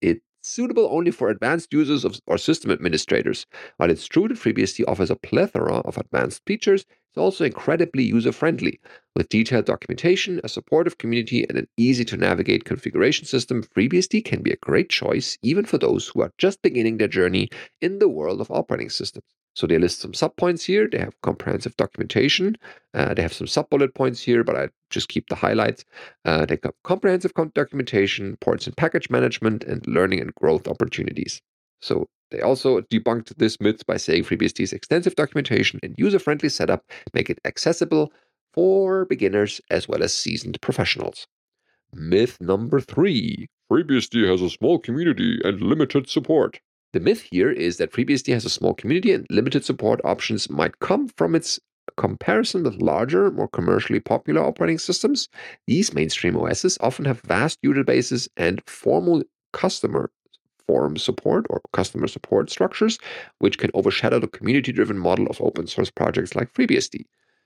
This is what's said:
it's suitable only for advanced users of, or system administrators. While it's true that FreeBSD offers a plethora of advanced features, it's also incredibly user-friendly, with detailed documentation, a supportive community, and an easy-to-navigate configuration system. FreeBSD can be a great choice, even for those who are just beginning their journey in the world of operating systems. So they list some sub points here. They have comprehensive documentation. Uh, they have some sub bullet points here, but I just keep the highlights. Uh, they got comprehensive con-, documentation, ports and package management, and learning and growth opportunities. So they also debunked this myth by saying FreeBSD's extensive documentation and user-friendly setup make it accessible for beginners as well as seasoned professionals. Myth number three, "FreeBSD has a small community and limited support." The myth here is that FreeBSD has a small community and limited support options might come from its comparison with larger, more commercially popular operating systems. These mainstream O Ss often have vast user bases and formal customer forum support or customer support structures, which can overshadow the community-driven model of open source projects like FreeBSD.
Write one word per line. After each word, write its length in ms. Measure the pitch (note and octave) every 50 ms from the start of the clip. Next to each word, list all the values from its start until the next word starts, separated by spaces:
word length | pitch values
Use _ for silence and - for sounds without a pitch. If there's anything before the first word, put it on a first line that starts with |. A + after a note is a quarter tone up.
it's 240 | - E2+ E2+ - - _ _ _ -
suitable 460 | - - - - - - A#3 G#3+ -
only 200 | C#3 E3 F3 E3+
for 180 | - - A#2+ G#2+
advanced 420 | A2 G2 A2+ B2+ D#3+ E3+ - -
users 320 | C#3+ D3+ D#3 C3 D3 C3+ -
of, 160 | F#2 - - -
or 120 | - E2+ -
system 320 | - - D#3+ - - G#2
administrators. 720 | F2+ - - F2 D#2+ D2+ - - - - - - - - - - - - - - -
While 140 | - D#2+ F2
it's 160 | D#2+ - -
true 200 | - - D#3+ G3+ A3
that 100 | B3+ -
FreeBSD 460 | - A#2 G#2 G#2+ G2+ G2 - - - -
offers 220 | - - F#2 D#2
a 60 | -
plethora 640 | - - - - C3+ F#3+ A3+ - - D#2+ D#2+ - -
of 180 | - - - -
advanced 420 | - - - - - - - - _
features, 400 | - G3+ A3+ - G#3+ G3 F#3+ - _ _ _ _ _
it's 80 | - -
also 260 | - F#3+ F#3+ - E3+
incredibly 600 | C3 A2 - - - D#3 D#3+ F3 E3+ - C3+ B2
user-friendly, 760 | G#2 G#2+ A#2 A2+ C3 A#2 - D3 D#3+ D#3 - - D#2+ - - _ - - - _ _ -
with 140 | G2 F2 -
detailed 380 | - G#2+ A2+ - B2+ A2+ G2+
documentation, 720 | - - - - - - - - F3 F#3 F#3+ - G3 F3+ - -
a 60 | A2
supportive 480 | - - - - - D#3 F3+ F3+ -
community, 480 | - - A2+ A#2 A#2+ A2+ - B2+ A#2+ -
and 120 | - - -
an 100 | - - _
easy-to-navigate 880 | - A#2 B2 C3 A#2+ A#2 - G2+ E2+ F2+ F#2+ F2+ F2+ - G2 G2 - -
configuration 600 | - - - - - - D2+ F#2+ C3+ D3 - -
system. 380 | - - B2+ - - B2+ A#2 G#2+
FreeBSD 600 | - - - G#2+ C3+ - F3+ F#3 - - A3 A3
can 180 | - - - -
be 100 | - -
a 40 |
great 320 | - - - D2 A2+ F#3 -
choice, 480 | - - - - - - C3 - - - -
even 240 | A#2+ D#3+ G3+ G#3+
for 100 | - -
those 320 | C3+ - - - F#2+ - -
who 140 | - - -
are 100 | F#2 - -
just 240 | - F#3+ G3 - -
beginning 340 | F3+ - B2 A2+ A2+ A2+
their 120 | G#2+ A2 F#2+
journey 420 | - G2 F2+ F2+ F#2 F#2+ G2+ A2 - - - - _ _ D#3+
in 160 | F3+ G3 G3
the 100 | G#3+ F3
world 320 | G2 D#2 D2+ E2 F#2+ G2
of 100 | A2+ -
operating 380 | - - - - - - A2 A2
systems. 380 | - - - - - - - _ _ _ _ _ - -
So 60 | -
they 100 | D#2+ E2
list 240 | E2 F2 F2 - -
some 140 | - - -
sub 220 | - D#3+ D3 -
points 280 | - F3+ F3+ F3 E3+ -
here. 240 | - F#3 G#3 G#3+ A3
They 80 | -
have 240 | - - G#2 - _
comprehensive 560 | - - - - - - - - - A#2+ -
documentation. 800 | - - - - - F#2+ - - G#2+ A#2 D3 - - F#3 G3+ A3 - - - - - _ _ -
Uh, 180 | D#3 D3 - -
they 80 | F#2+
have 140 | E2 E2 -
some 120 | - -
sub 220 | - - D3 D3 -
bullet 240 | - C#3 C#3+ C3 -
points 300 | - C3+ C3 B2 - -
here, 200 | B2+ A#2+ A#2 A#2
but 140 | - -
I 140 | C2+ C2+ - - _ _ -
just 220 | - - - -
keep 180 | - A#2 - -
the 60 | -
highlights. 500 | - - - G#2+ A2 G#2+ A2+ A2+ - - _ - - - - - _ -
Uh, 220 | - D#2+ D#2 D#2
they 100 | - D2+
got 180 | - - - - _ -
comprehensive 520 | - F3+ F#3+ - G3 F#3 F3+ - F3+ -
con-, 180 | - D#3+ D#3 -
documentation, 840 | C#3 D3 - - C#3 B2 - - G2+ G2 G2 - - G2 G2 - -
ports 260 | - - - - -
and 80 | - -
package 360 | - D#3+ D#3+ - E3 - -
management, 520 | B2 B2 B2+ A#2+ - - A2 A2+ G#2+ G2+ -
and 220 | - F#2+ - -
learning 320 | - - E2+ F#2 F#2+ F#2+ D#2 B1+
and 120 | - -
growth 320 | - - D#2+ D#2 D#2+ -
opportunities. 760 | - - - - - - - - - - - - - - - _ _ _ _ _ _ _ _ -
So 260 | - - E2+ - - _ _ _ _
they 100 | - -
also 400 | - A2+ C3+ C3 - C3+ B2+ F#2+
debunked 560 | - - A2+ G#2+ - A#2 A2+ A#2+ A2+ - -
this 240 | - A2+ G#2+ - -
myth 240 | G#2 G#2 A2 - -
by 120 | - F2+ F2+
saying 260 | - - E2 F2 F2
FreeBSD's 480 | - F2+ - E2+ F2 - - F#2 F#2 -
extensive 420 | - - - D3 F3 F3 F#3 -
documentation 640 | - D3+ - - D3+ C3+ - A#2+ - - - - - -
and 120 | - - -
user-friendly 500 | - G#3 G3 F#3+ - D3 D3+ D3+ - C#3+
setup 340 | - - E2+ E2 F#2+ F2+ - - - - - - -
make 160 | - - -
it 100 | - - -
accessible 720 | - - - - D#3+ E3 - - D#3 D#3+ D#3 D3+ D3+ - _ _ _ _ _ _ _ _
for 500 | E3 F3 F#3+ F#3+ G3 G3 F#3+ F#3+ F#3+ F#3
beginners 560 | F#3 - B2+ G#2 F#2+ G2 G#2 G#2 G#2 - - - -
as 180 | - F2 -
well 160 | - - D#2 E2
as 120 | E2+ -
seasoned 440 | - - F2 E2+ - - - - - -
professionals. 640 | - - - F#2 - - - - - - - - - _ _ _ _ _ _ _ _ _ _ _ _ -
Myth 480 | - D#2 E2 F2+ G2+ A#2 B2 - -
number 400 | F2+ E2+ F#2+ G2+ A#2 A#2 - C#3
three, 680 | - - - - F3 G3+ E3 A2+ F2+ - - - - - _ _ _ -
"FreeBSD 560 | G#2+ D3 F3 D3 C3+ A#2+ - - - A#2 G#2+
has 140 | F#2 F#2 F2+
a 80 | F2+ F2
small 300 | - - G#2+ C#3+ F3 D#3+
community 600 | - - A#2 D3+ F3 E3+ A#2+ - F#2+ F#2 - - -
and 160 | F#2+ G#2 F#2
limited 480 | G2+ G2 D3+ D#3 D3 C3+ - C#3 C3+ -
support." 520 | - D#3 B2+ - D#3+ D3 G2+ - - - _ _ _ _ _ _ -
The 60 | E2+
myth 300 | E2+ D3 A#3 A3 - -
here 220 | - F2+ G2 C#3 -
is 240 | - D#2+ - -
that 160 | - E2+ - -
FreeBSD 400 | - C3 C3 C#3+ B2+ - - B2+
has 120 | A2+ G#2
a 60 | -
small 240 | - - - F#2 -
community 380 | - - G#2+ D3+ F3+ F#3+ A3+ -
and 120 | - - -
limited 340 | - G2+ A#2+ C3+ C#3 C#3+ -
support 360 | - B2+ - G#2 A2 A2+ - -
options 480 | - F#2 - - - A2 G#2 - -
might 300 | C#2+ D2 D#2+ - - -
come 260 | - - F#3 C4+ D4 A#3+ -
from 200 | - E3+ E3+ E3
its 240 | E3 D#3 - - - _ _ _ _ _ - -
comparison 680 | - - - - - - - G3 - C4 - - F#3 E3
with 180 | B2+ G2+ - -
larger, 480 | F2 D2 F2 A#2 C3+ D#3+ F#3 G3+ G3
more 160 | - F#2 G2+
commercially 540 | - - - F2 F2+ F#2+ G2+ - - A2+ G#2+
popular 420 | - - - B2+ - - D3+ D#3+ D3+
operating 360 | C3+ - - E3+ E3 E3 D#3+
systems. 500 | - - F3 - - A3 C#4+ - - - - - - - - - _ -
These 260 | B2 F3 A3+ - -
mainstream 420 | C#2+ D#2+ D#2 - - - F2+ F2+
O 100 | E2 E2
Ss 300 | E2 E2+ - - F#3 - -
often 240 | - A#2 - - D3+
have 160 | C#3 B2 -
vast 380 | - - F2 G2 C3 D3 - - -
user 220 | C#3 C#3 C#3 C3
bases 440 | - B2 B2+ B2 - C3 A#2+ - - _
and 240 | - E2+ E2+ F#2+ - -
formal 560 | - - - - - - E3 F3+ F3 E3+ D3 - - _ _ _ _ -
customer 580 | - - F#3+ - - - - - C#2 - - _ _ _ _ _ _ _ _ _ _ _
forum 300 | - E2 B1+ C#2 D2 D2+
support 500 | D#2+ - - D2+ - - D#3 E3 F#3+ A3 -
or 120 | - - - - -
customer 360 | - F#2 - - - - -
support 420 | - - - - - - - -
structures, 480 | - - F#3 F#3 - - G#3+ A3+ A3 - - - - - - - _ -
which 200 | - G2+ - -
can 120 | - - -
overshadow 460 | F#2+ G2 G2+ - - - A2 B2+ A#2+
the 80 | A2+
community-driven 720 | A2 - - - G2+ C3 C#3+ B2+ C3 B2+ B2+ G#2+ - G#2 G2
model 300 | F2 F2+ F#2+ - - -
of 120 | - -
open 280 | - - - - E2 -
source 220 | - - F#2 - -
projects 420 | - - - - - - - -
like 180 | - - - -
FreeBSD. 540 | - B2+ - - - - - - - - _ _ _ _ _ _ _ _